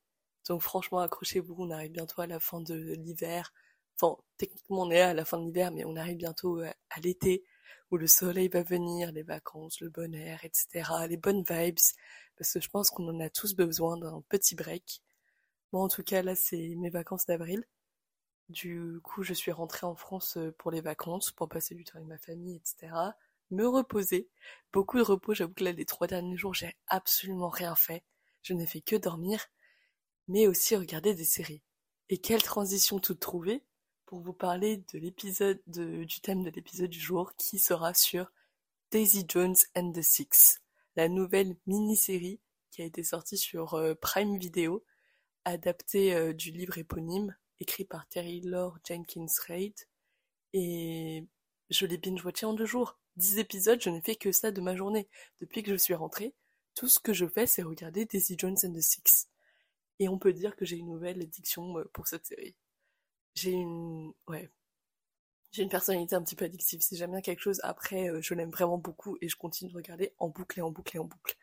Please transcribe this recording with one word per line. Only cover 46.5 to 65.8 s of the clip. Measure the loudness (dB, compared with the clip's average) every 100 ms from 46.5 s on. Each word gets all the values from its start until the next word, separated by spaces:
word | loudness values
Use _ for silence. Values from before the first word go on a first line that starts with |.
livre | -6 -6 -6
éponyme, | -6 -6 -4 -2 -4 -6 _ -10
écrit | -6 -6
par | -8 -10 -8
Taylor | -6 -6 -6 -4 -2 -2 -6
Jenkins | -8 -8 -8 -8 -4 -4 -4
Reid. | -6 -6 -8 -20 _ _ _ _ _ _
Et | -2 -2 -2 -6 -6 -6 -8 -12 _ _ _ -2
je | 0 2
l'ai | -2
binge-watché | -4 -4 -4 -4 -2
en |
deux | 0 0
jours. | 0 -2 -4 _ 0
Dix | 2 2
épisodes, | 0 2 4 4
je | 2
n'ai | -2
fait | -2 -2
que | 2
ça | 2 2
de | 0
ma | -2 -2
journée. | 0 0 -2 -10 -20 _
Depuis | -8 -4
que | -2
je | 2
suis | 2
rentrée, | 0 -4 -6 -8 -10 _ _ _ -4
tout | 4
ce | 4
que | 4
je | 2 2
fais, | 2 2
c'est | 2
regarder | -2 -8 -6 -4
Daisy | -2 0 0 0
Jones | 0 2
and | 0
the | 0
Six. | 0 4 6 6 4 _ _ _ _ _ _ -2
Et | 0
on | 4
peut | 4
dire | 4 0 -4
que |
j'ai | -6 -6
une | -8
nouvelle | -8 -8 -8
addiction, | -10 -8 -6 -6 -6 -8
euh, | -8
pour | -8 -8
cette | -8
série. | -10 -14 -14 -18 _ _ _ _ _ _ _
J'ai | -6 -2
une, | -2 -2 -6 -8 -8 -12 -16 -12
ouais. | -12 -12 _ _ _ _ _ _ _ _ _ _
J'ai | -4
une | 0
personnalité | 0